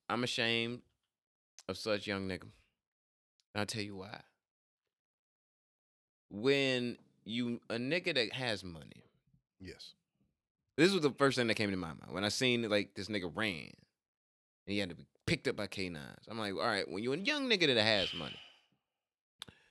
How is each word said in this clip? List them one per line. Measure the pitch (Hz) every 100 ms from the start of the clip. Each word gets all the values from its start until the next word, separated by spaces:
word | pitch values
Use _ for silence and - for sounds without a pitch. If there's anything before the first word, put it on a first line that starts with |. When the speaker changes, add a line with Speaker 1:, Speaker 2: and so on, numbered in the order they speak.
| -
Speaker 1:
I'm | 110
ashamed | 123 - 117 117 117 120 - _ _ _ _ _ _ - -
of | 95
such | 110 104 104
young | 98 95
nigga. | 90
And | 107 - _ _ _ _ _ _ _ _ _ 104
I'll | 107
tell | 110
you | 104 98
why. | 92 82 - _ _ _ _ _ _ _ _ _ _ _ _ _ _ _ _ _ _ _ -
When | 98 131 139 135 127 123 - _ _
you, | - 117 120 120 -
a | 113
nigga | 131 175 175
that | 139 107
has | 131 123 101
money. | 92 80 57 - - _ _ _ _ -
Speaker 2:
Yes. | 92 - - - _ _ _ _ _ _ _ -
Speaker 1:
This | 180
was | 190
the | 147
first | - 139 123
thing | 117
that |
came | 107 101
to | 95
my | 82
mind. | 69 50
When | 82
I | 104
seen, | - 127 120 113
like, | 104 101
this | - 95
nigga | 104 87
ran. | 76 110 80 50 - _ _ _ _ _ _ _ _ -
And |
he | 101
had | 92
to | 80
be | 69 _ -
picked | 156 135
up | 107
by | 101
K | - 92
nines. | 78 64 50 -
I'm | 113
like, | 104
all | 87
right, | 113 98 82
when | 92
you | 120
a | 151
young | 208 302 262
nigga | 202 156
that | 117
has | 110 104 85
money. | 87 69 - - - _ _ _ _ _ _ _ - - - _